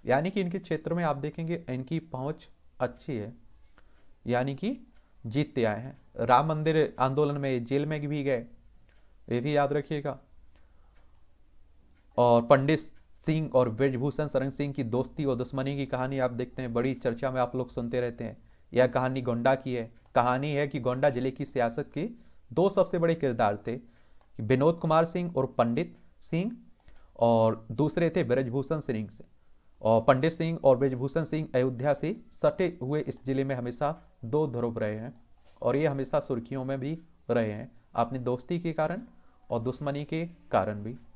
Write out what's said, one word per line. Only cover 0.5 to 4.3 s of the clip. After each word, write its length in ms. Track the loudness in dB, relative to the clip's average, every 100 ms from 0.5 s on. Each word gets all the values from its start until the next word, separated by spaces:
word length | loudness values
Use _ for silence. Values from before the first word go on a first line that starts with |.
| -4
क्षेत्र 360 | -4 -4 -2
में 80 | -2
आप 120 | 0 -2
देखेंगे 460 | -6 -6 -6 -6 -4
इनकी 300 | -8 -4 -6
पहुंच 480 | -4 -8 -6 -8 -14 -20 -20 -6
अच्छी 360 | -4 -4 -8 -6
है, 160 | -8 -12 -20 -20 -20 -20 -20 -20 -20 -14
यानी 280 | -2